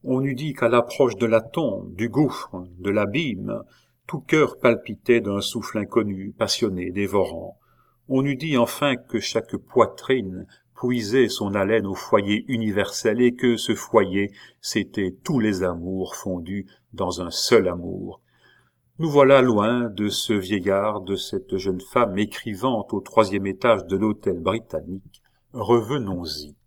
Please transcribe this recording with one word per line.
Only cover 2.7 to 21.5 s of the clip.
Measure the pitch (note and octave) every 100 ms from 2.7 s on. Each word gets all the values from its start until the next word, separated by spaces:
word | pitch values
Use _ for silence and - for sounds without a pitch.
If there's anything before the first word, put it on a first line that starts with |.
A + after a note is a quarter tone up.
| F2
de | F#2
l'abîme, | G2+ G#2 B2 D#3 F#2+ G2+ - A2 _ _ _ -
tout | -
cœur | - D#3 C#3+ -
palpitait | B2 A2+ - G#2 - A#2
d'un | G2+ G2+
souffle | - A#2 - G#2+
inconnu, | G2+ A#2+ G#2 F#2+ G2 -
passionné, | G#2+ - A2 F#2 F2+
dévorant. | F2+ G2+ G2 F2 E2+ F#2 - _ _ _ _ -
On | C3
eût | C#3 B2+
dit | D#3+ C3+
enfin | A#2 - C#3+ A#2+
que | - A2
chaque | - A2+ - G2+
poitrine | _ B2 A2 - - C3 F#2+ F#2 - _ _
puisait | - B2 B2 G#2 C3 A2+
son | - G2+ G2+
haleine | G2 A2+ G2
au |
foyer | F#2 - G#2+ G2+ G#2+ -
universel | A#2+ A2 G2+ G2 - A#2 A#2
et | B2
que | B2 B2+ A2+
ce | - G#2
foyer, | - A2+ F#2 F#2+ G2+ - - _
c'étaient | - A2 G2 - F#2+ - -
tous | C#3+
les | G#2+ F#2+
amours | F#2 F2 F2 F#2+ F#2 -
fondus | G2+ F2+ E2+ G2+ F#2+ _ _
dans | F#2+ F#2 F2+
un | F2
seul | - - A#2 F2+
amour. | F2 F2 F#2+ F#2 - _ _ _ _ _ _ _ -
Nous | D#3+
voilà | C#3+ C3+ C#3
loin | B2+ G#2+ G#2+ B2 A#2
de | G2 G#2
ce | - -
vieillard, | G#2 F#2 G2+ F#2 G2 G#2 G#2
de | F#2 G2
cette | - G2+ -